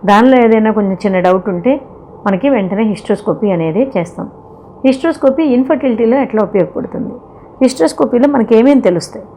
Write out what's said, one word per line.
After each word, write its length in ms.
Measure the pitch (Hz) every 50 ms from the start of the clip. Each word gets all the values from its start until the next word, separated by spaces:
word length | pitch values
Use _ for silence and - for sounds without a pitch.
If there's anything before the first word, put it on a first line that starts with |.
| -
దానిలో 400 | 190 202 208 240 262 262 254 233
ఏదైనా 280 | 226 226 220 220 220
కొంచెం 200 | 214 220 208 190
చిన్న 280 | 190 180 - 208 190 185
డౌట్ 280 | 180 180 185 185 180 214
ఉంటే 320 | 180 175 170 247 277 269 - - - - - - - - -
మనకి 220 | 208 196 180 262 285
వెంటనే 340 | 269 220 190 175 196 202
హిస్టరోస్కోపీ 680 | 226 220 196 - - - 202 196 - 220 226 - 220 202
అనేది 400 | 185 170 160 160 156 202 269 - -
చేస్తాం. 320 | 180 165 170 - 180 170 - - - - - - - - - - - -
హిస్టరోస్కోపీ 560 | 269 262 269 - 330 302 - - 269 269 294
ఇన్ఫర్టిలిటీలో 760 | 320 285 240 247 262 262 320 262 294 262 226 208 233 226 240 277
ఎట్లా 240 | 269 277 - 214
ఉపయోగపడుతుంది? 720 | 208 170 - 196 170 - - - - - - - - - - - - - - - - - - -
హిస్టరోస్కోపీలో 640 | 262 247 - - 320 311 - - 294 220 247 233 262 294
మనకి 280 | 285 254 220 - 233
ఏమేం 220 | 220 240 277 285 254
తెలుస్తాయి? 480 | - 190 180 170 - - - - - - -